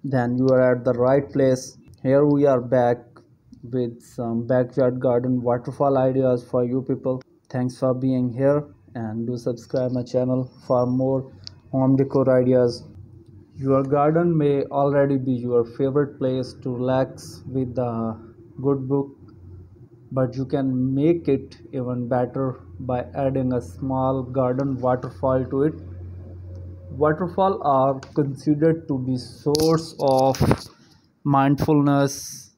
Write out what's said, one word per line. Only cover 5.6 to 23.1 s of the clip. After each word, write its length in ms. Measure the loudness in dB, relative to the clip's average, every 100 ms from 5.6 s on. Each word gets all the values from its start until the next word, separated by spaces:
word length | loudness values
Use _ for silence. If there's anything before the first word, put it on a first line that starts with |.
| -4 -2 2 2
ideas 480 | 2 2 2 0
for 180 | -2 -2
you 200 | 0 -2
people. 400 | -4 -4 -4 -6 -8 _ _
Thanks 300 | -4 -4 -2
for 160 | -2
being 360 | 0 0 0 -2
here 380 | 0 2 2 -2 -18 _
and 320 | -10 -8 -6 -6
do 120 | -4
subscribe 540 | -6 -6 -6 -4 -2
my 100 | -4
channel 500 | -2 -2 0 -2 -4 -12 0
for 180 | 0
more 480 | 2 0 0 -2 -6 -16 -20 -20 -6
home 240 | 0 2 4
decor 320 | 2 2 4 4
ideas. 460 | 4 4 2 0 -14 -20 -20 -20 -20 -20 -20 -8
Your 260 | 0 0
garden 540 | 2 2 2 2 2 2
may 280 | 2 0
already 520 | -2 0 2 2 2 0
be 160 | -2
your 320 | -4 0 0
favorite 540 | 0 -2 0 0 -2 -2
place 340 | -2 -2 -6 -8
to 100 | -8
relax 680 | -4 0 0 0 -6 -18 -16 -8
with 320 | -6 -4 -4
a 420 | -4 -4 -6 -8 -14 -20 -20 -4
good 260 | -2 -2 0
book, 220 | -2 -2 -12 -20 -20 -20 -20 -20 -20 -20 -20 -8
but 240 | -2 -2 -4
you 80 |
can 500 | -4 -2 -2 0 0
make 340 | 2 2 2 0
it 280 | -2 -2 -20 -10
even 360 | -8 -6 -6 -2
better 520 | 0 0 -2 -4 -6 -16 -12
by 260 | -6 -4 -4